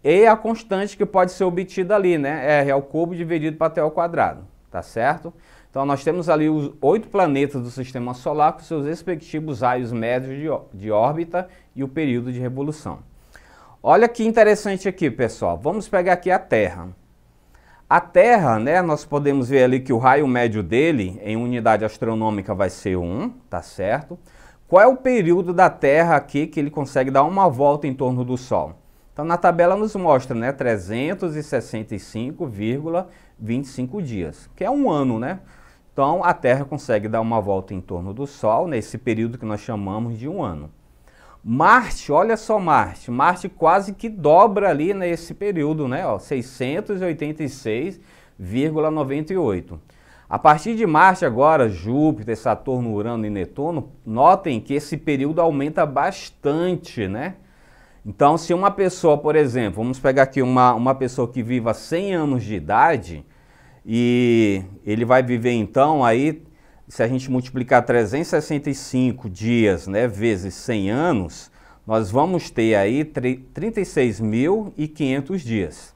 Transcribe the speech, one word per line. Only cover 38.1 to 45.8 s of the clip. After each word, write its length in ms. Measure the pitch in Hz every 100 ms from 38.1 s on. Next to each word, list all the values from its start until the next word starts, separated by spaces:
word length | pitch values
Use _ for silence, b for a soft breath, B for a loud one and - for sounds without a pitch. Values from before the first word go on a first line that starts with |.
do 140 | 107 139
Sol, 400 | - 110 113 180
nesse 300 | 127 - 110
período 400 | - 110 117 117
que 80 | 110
nós 160 | 104
chamamos 580 | - 107 98 104 117 113
de 80 | 131
um 160 | 190
ano. 260 | 123 80 76 _ _ b b b b b -
Marte, 640 | 123 175 247 208 - -
olha 240 | 147 220 220
só 240 | - 214
Marte, 500 | 175 135 95 87 -
Marte 380 | 120 156 180 190
quase 460 | - 160 190 196
que 160 | 196 233
dobra 600 | 214 147 165 220 202 196
ali 240 | 147 165
nesse 400 | 196 175 165 165
período, 540 | - 202 175 147 156